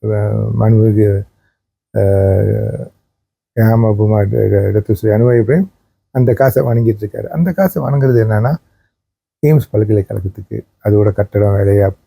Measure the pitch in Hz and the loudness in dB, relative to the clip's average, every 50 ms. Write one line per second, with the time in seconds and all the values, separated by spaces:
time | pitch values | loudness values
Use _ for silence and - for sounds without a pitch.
0 | - 107 107 104 107 107 104 107 107 110 110 110 104 110 113 110 107 113 107 104 | -4 -4 -4 -2 -2 -2 -2 -2 -4 -4 -2 0 2 2 4 4 4 2 2 2
1 | 107 104 101 98 98 _ _ _ _ _ _ _ _ _ _ _ _ _ _ 104 | 2 2 0 -2 -4 _ _ _ _ _ _ _ _ _ _ _ _ _ _ -2
2 | 101 98 98 98 98 98 95 95 101 101 104 107 107 104 - - - - _ _ | 0 0 2 2 2 2 2 2 0 0 -2 -2 -4 -6 -8 -10 -12 -14 _ _
3 | _ _ _ _ _ _ _ _ _ _ _ - 113 110 113 113 113 110 107 101 | _ _ _ _ _ _ _ _ _ _ _ 0 0 2 2 2 2 2 0 0
4 | 107 107 107 107 101 98 107 117 107 101 101 101 98 98 98 104 101 - 110 - | 0 0 2 0 0 0 0 -2 0 0 0 0 0 0 -2 -2 -2 -2 -4 -2
5 | - 110 104 107 117 123 123 120 110 101 135 175 196 190 _ _ _ _ _ _ | 0 0 0 2 2 2 2 2 2 2 0 0 0 -2 _ _ _ _ _ _
6 | _ _ _ 131 127 120 120 - 135 135 - 131 139 127 117 117 117 113 110 104 | _ _ _ -2 0 0 0 2 0 0 2 0 -2 0 0 0 0 0 -2 -2
7 | 104 101 - - - - - - 170 185 175 - 196 185 - 175 147 127 139 143 | -6 -10 -10 -10 -12 -8 -4 -4 -2 -2 0 0 -2 -2 -2 -4 -4 -2 -2 0
8 | 135 131 123 117 113 110 107 107 110 127 151 165 _ _ _ _ _ _ _ _ | 0 2 2 2 2 2 0 0 0 -2 -2 -4 _ _ _ _ _ _ _ _
9 | _ _ _ _ _ _ _ _ - 147 156 147 - - - 104 107 104 107 104 | _ _ _ _ _ _ _ _ 0 2 2 2 0 0 -2 -2 0 0 0 -2
10 | 98 _ 104 98 90 95 - - 98 _ - 110 - _ _ _ _ 107 104 104 | -2 _ -6 -8 -8 -8 -10 -12 -16 _ -12 -12 -12 _ _ _ _ 0 2 2
11 | 104 104 98 - 101 101 - 101 104 104 101 98 101 98 101 101 101 98 95 _ | 2 2 0 -2 -4 -2 0 0 0 2 2 2 2 2 2 2 2 0 -2 _
12 | _ | _